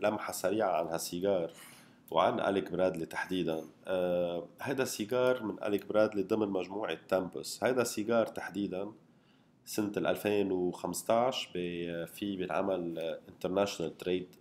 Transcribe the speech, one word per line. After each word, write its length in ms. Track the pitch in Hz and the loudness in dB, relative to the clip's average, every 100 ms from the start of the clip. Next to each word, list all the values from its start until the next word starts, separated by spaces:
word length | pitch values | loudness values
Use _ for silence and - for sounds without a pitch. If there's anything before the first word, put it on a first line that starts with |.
لمحة 320 | 101 107 - | 0 0 -2
سريعة 380 | 92 92 104 104 | -2 0 2 2
عن 160 | 82 82 | 2 0
هالسيجار 680 | 82 - 87 95 98 82 - - - - - - | -2 -2 0 2 2 0 -6 -20 -20 -20 -20 -2
وعن 300 | 80 95 123 | 4 4 4
أليك 320 | - 98 - | 2 2 0
برادلي 340 | 85 92 82 80 | 2 2 2 -4
تحديدًا. 580 | 73 - 92 82 80 76 - - | -6 -2 0 0 -2 -4 -12 -4
آه، 640 | 92 90 87 87 87 - - | 0 2 2 0 -2 -8 -8
هيدا 200 | - 135 | -4 -2
السيجار 600 | 127 - 101 123 127 127 | -2 -2 -2 2 4 2
من 200 | 107 92 | -2 -4
أليك 240 | 107 101 - | -2 -2 2
برادلي 360 | 104 107 101 | 4 4 2
ضمن 260 | 92 110 104 | 0 0 2
مجموعة 500 | 95 90 98 104 80 - | 0 -4 -4 -4 -6 0
تامبوس. 560 | 95 92 71 - - | 0 0 -6 -8 -2
هيدا 180 | 110 127 | 0 2
السيجار 440 | 120 - 107 117 107 | 0 -2 2 2 2
تحديدًا 640 | - - 98 101 90 101 113 _ _ _ _ _ _ | -2 -6 -4 -2 -4 -8 -12 _ _ _ _ _ _
سنة 280 | - - 104 98 | -6 -2 -2 0
الألفين 560 | 80 87 104 104 98 | 0 0 2 2 2
وخمستاش 960 | 92 90 85 90 85 - 113 123 131 - | 2 0 -2 -4 -4 0 2 2 0 -4
ب-، 500 | 90 87 87 85 85 | -4 -4 -4 -4 -4
في 320 | 82 - 104 98 | -8 -6 -4 -2
بينعمل 640 | 90 78 98 92 85 82 82 76 - | -2 0 0 0 -2 -4 -4 -6 -10
International 680 | 87 90 92 101 - 82 - | -6 0 2 2 0 -4 -4
تريد 300 | - 90 - - | -2 -2 -2 -12